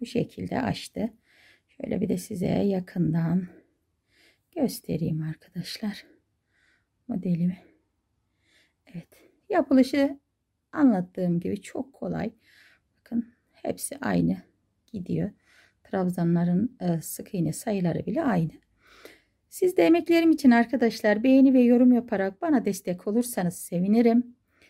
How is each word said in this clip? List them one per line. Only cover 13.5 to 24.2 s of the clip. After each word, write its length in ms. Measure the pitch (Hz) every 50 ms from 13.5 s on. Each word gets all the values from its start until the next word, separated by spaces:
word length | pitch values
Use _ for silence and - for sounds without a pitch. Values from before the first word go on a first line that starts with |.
| _
hepsi 460 | _ - - - - - - - -
aynı 360 | - - 185 175 170 165 190 185 - _ _ _ _ _ _ _ _
gidiyor. 440 | _ - 196 175 - 170 160 175 208 208 _ _ _ _ _ _ _ _ _ _
Trabzanların, 920 | - - 190 185 180 175 180 170 170 170 170 175 175 175 180 220 262 - -
e, 220 | 185 175 170 160 -
sık 320 | - - - - - -
iğne 180 | 180 160 156 156
sayıları 540 | - - 233 208 196 175 165 156 - -
bile 180 | - 220 311 330
aynı. 280 | 262 196 175 165 156 - - _ _ _ _ _ _ - - - - - _ _ _ _ _ _ _
Siz 280 | - - 381 359 359
de 100 | - 339
emeklerim 440 | 330 330 339 330 - 339 330 330 330
için 200 | 311 302 - 254
arkadaşlar 720 | 233 233 233 233 - 240 247 226 220 - - 214 208 214 226
beğeni 320 | 262 262 269 269 277 254
ve 60 | 262
yorum 320 | 247 240 247 240 262 254 247
yaparak 500 | 233 233 - 214 190 190 196 196 - 349
bana 220 | 330 294 233 185
destek 420 | 202 190 - - 185 180 180 -
olursanız 500 | 214 208 240 247 247 - 208 180 170 175
sevinirim. 800 | - - - 175 170 180 196 214 233 233 233 233 247